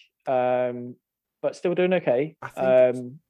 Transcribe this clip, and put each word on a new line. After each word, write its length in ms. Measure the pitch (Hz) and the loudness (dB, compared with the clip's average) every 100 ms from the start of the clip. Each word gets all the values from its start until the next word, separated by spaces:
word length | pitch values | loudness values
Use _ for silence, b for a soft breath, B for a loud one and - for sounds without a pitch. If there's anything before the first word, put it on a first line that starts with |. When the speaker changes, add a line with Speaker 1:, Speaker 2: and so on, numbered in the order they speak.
| _ _ - | _ _ -4
Speaker 1:
um, 680 | 127 123 123 127 123 123 123 _ _ _ _ | -2 0 0 -2 -6 -12 -16 _ _ _ _
but 120 | 143 - | -8 -4
still 200 | 180 175 | -2 0
doing 180 | 180 | 2
okay. 420 | 180 151 123 156 - | 2 0 0 -2 -8
Speaker 2:
I 60 | - | -14
think 200 | - 131 | -4 4
it's, 320 | 127 127 123 | 6 4 2
Speaker 1:
Um, 200 | 123 147 | -8 -16